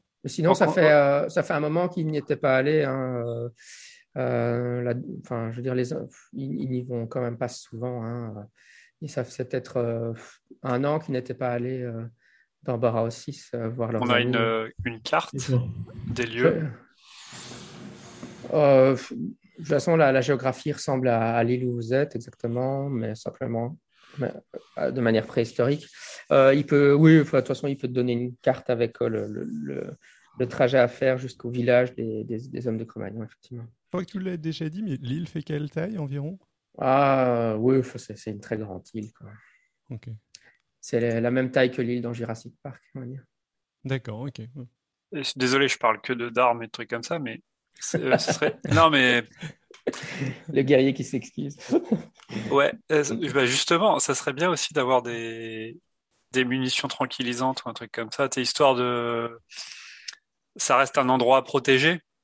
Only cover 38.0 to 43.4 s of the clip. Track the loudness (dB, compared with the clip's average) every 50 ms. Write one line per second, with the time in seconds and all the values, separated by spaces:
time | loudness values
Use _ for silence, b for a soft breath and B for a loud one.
38 | -14 -14 -16 -12 -10 -10 -10 -10 -8 -6 -6 -6 -6 -8 -10 -14 -14 -12 -10 -10
39 | -10 -10 _ _ -20 -20 -20 -20 b b b b b b b _ _ -14 -14 -14
40 | -12 -14 -16 -16 _ _ _ B B B B B B _ _ _ -10 -2 -2 0
41 | 0 2 0 0 0 0 2 0 0 0 2 2 2 2 2 -2 -4 -2 -2 -4
42 | -4 -6 -6 -6 -6 -6 -8 -8 -10 -18 -20 _ -16 -16 -16 -16 _ _ -16 -14
43 | -12 -12 -12 -14 -16 _ _ _